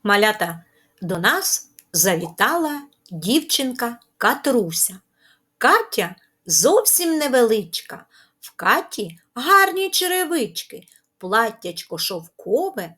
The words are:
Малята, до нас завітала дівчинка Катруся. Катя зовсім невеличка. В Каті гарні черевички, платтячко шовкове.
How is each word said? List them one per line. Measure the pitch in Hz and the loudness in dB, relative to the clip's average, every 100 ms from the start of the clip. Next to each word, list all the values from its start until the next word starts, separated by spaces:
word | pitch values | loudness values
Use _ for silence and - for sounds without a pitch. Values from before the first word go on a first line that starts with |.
Малята, | 202 202 214 - 170 165 _ _ _ _ | 2 2 2 0 -6 -6 _ _ _ _
до | 175 175 | -6 0
нас | 196 330 - - - _ _ | 0 0 -2 -4 -6 _ _
завітала | 170 185 170 175 - 214 339 311 294 285 _ _ | 0 2 2 -4 -2 0 0 -2 -6 -12 _ _
дівчинка | 165 180 294 294 - 262 - 240 233 _ _ | -8 0 0 0 -4 -4 -4 -6 -8 _ _
Катруся. | - - 285 247 170 165 - 185 _ _ _ _ _ _ | 0 0 0 0 0 -2 -4 -6 _ _ _ _ _ _
Катя | 254 440 415 - 175 190 _ _ - | 2 2 0 -4 -6 -8 _ _ -2
зовсім | 185 220 403 - - 339 311 | 2 4 4 4 0 0 0
невеличка. | 294 254 233 220 190 - - - _ _ _ _ | 2 4 4 2 -2 -12 -12 -18 _ _ _ _
В | - - | -20 -2
Каті | 175 277 339 - 185 165 _ - | 2 2 0 -10 -10 -12 _ -6
гарні | 277 392 381 359 381 | 4 6 6 2 -2
черевички, | - 359 370 330 330 220 - - 180 _ _ _ _ | -2 0 -2 -2 -2 -4 -8 -14 -18 _ _ _ _
платтячко | 185 214 226 - 180 170 - 165 | -2 0 0 -4 -12 -12 -12 -8
шовкове. | - 180 165 _ 180 233 381 294 170 | -6 -8 -12 _ -2 0 0 -6 -12